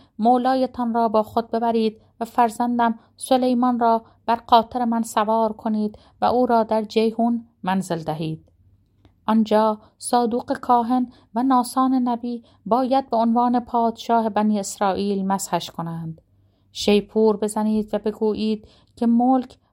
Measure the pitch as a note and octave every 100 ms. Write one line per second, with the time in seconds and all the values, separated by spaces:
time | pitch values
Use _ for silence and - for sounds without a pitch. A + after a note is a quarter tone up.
0 | _ - A3+ B3+ B3+ C4 B3+ B3 A#3+ A#3
1 | A3+ G#3+ G#3+ A#3 A3+ A3+ A#3 A3+ A3 A3
2 | _ - A3+ - A#3 A3+ A#3+ A#3+ A#3 A#3
3 | _ - - B3+ B3+ A#3+ B3+ A#3+ A#3 A3+
4 | A3+ _ - A#3 - A#3 A3 B3+ A#3 A#3
5 | A3+ A3+ G#3+ A3+ A3 A3 A3+ G#3+ G#3+ G#3
6 | _ - G#3 A#3+ B3 A#3 A3 A3 G#3+ A3
7 | A3+ A3 A#3 A#3 - _ F#3 F#3+ F3 E3
8 | D#3 D#3 D#3+ D#3+ _ _ _ _ _ _
9 | _ _ - A3 G#3+ G#3+ A3 G#3+ _ _
10 | - A#3+ A#3+ A#3+ - C4 - A#3+ A3+ B3+
11 | B3 - _ A3+ C4+ B3+ A#3+ C4 C4 C4
12 | B3 A#3+ A#3+ A#3 - _ F#3+ A#3+ B3+ C4+
13 | C4+ A3 A#3 A#3 A#3+ A#3+ A#3+ A#3+ A3+ A3+
14 | - A#3 A3 G#3 G#3+ G#3 G3 - G3+ F3+
15 | G3+ G3 F#3+ G3 - F3 - - E3 E3
16 | E3 D#3+ _ _ _ _ _ - - G#3
17 | G3+ A3 A3 G#3 G#3+ G#3+ G#3+ G#3+ G#3 G#3
18 | G#3+ G#3 G#3+ G3+ G#3+ G#3+ - _ _ -
19 | A#3 A#3 B3 C4 B3+ - _